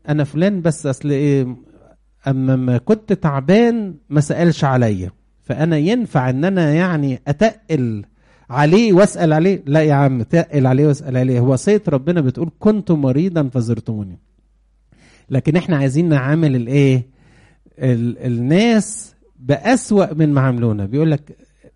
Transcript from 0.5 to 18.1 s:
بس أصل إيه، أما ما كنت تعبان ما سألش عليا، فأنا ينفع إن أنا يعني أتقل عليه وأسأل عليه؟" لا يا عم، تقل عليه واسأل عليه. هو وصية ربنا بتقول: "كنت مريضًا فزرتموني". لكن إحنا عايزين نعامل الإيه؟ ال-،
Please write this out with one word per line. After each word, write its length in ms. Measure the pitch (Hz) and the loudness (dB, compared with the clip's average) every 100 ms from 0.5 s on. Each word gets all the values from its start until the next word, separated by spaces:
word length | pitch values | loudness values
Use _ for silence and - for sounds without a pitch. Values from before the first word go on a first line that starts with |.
| 190 | 0
بس 240 | 165 147 143 | -2 -2 -6
أصل 240 | 131 147 | -6 -4
إيه، 460 | 139 147 139 127 120 - _ _ _ _ _ 139 | 0 0 0 -2 -8 -18 _ _ _ _ _ -4
أما 300 | 131 131 131 | -2 0 0
ما 220 | 127 120 | 0 -2
كنت 340 | - 214 - | 0 -2 -2
تعبان 840 | 185 160 139 139 208 233 233 196 - - | -2 -2 -2 0 2 2 0 -6 -12 -4
ما 100 | 143 | -2
سألش 440 | - 147 170 151 | -2 0 0 0
عليا، 460 | 139 127 113 95 90 _ _ _ | 0 2 0 -2 -8 _ _ _
فأنا 340 | - - 165 156 | -10 -4 -2 0
ينفع 540 | 165 247 208 143 127 | 0 -2 -2 -2 -2
إن 140 | 131 | 0
أنا 280 | 180 185 151 | -2 0 0
يعني 460 | 156 185 160 139 127 143 | 0 0 -2 -4 -4 -6
أتقل 760 | 147 220 - - 151 120 104 - _ _ _ - | 0 0 -2 -6 -4 -2 -6 -12 _ _ _ -8
عليه 420 | 127 151 196 233 | 0 4 4 4
وأسأل 400 | 180 202 175 165 | 4 4 2 0
عليه؟" 300 | 156 185 190 139 | 2 2 0 0
لا 160 | 156 | 2
يا 120 | 151 | 4
عم، 280 | 139 139 127 | 4 2 0
تقل 440 | 110 170 - 147 127 | 0 0 0 0 2
عليه 200 | 131 151 | 4 2
واسأل 300 | 135 139 127 | 0 -2 -2
عليه. 240 | 127 123 | 0 2
هو 120 | 127 | 2
وصية 300 | 131 202 208 180 | 2 2 0 0
ربنا 320 | 139 143 175 | -2 0 0
بتقول: 300 | 131 123 165 - | 0 -2 -8 -2
"كنت 320 | 208 214 175 | 0 0 0
مريضًا 580 | 160 135 131 190 165 135 | 0 2 0 0 -2 -2
فزرتموني". 720 | 123 117 110 - 107 98 85 _ _ _ _ _ _ _ _ _ _ - | -2 -2 -4 -4 -8 -10 -14 _ _ _ _ _ _ _ _ _ _ -6
لكن 260 | 131 - 170 | -4 0 -2
إحنا 200 | 175 147 | 0 -2
عايزين 320 | 139 139 175 | 0 0 0
نعامل 480 | 143 131 160 156 127 | 0 0 0 0 0
الإيه؟ 500 | 117 143 135 131 123 _ _ _ _ _ _ - | 0 2 2 2 -2 _ _ _ _ _ _ -4
ال-، 480 | 131 117 117 | -2 0 -2